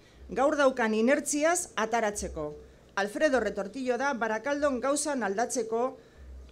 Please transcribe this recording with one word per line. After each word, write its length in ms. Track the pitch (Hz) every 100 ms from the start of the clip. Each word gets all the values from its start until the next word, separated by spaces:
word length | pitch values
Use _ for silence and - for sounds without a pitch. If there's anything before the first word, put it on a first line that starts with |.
| - - -
Gaur 260 | 202 285 294
daukan 380 | 269 262 220
inertziaz 760 | 220 240 294 294 294 311 349 - -
ataratzeko. 760 | 220 233 214 208 180 160 151 147 - - -
Alfredo 460 | - 202 294 302 254
Retortillo 580 | 202 196 196 262 254 240
da 160 | 277
Barakaldon 680 | 240 226 220 277 285 285 247
gauzan 440 | 269 294 311 277
aldatzeko 760 | 196 196 247 262 220 226 262 - - - - - -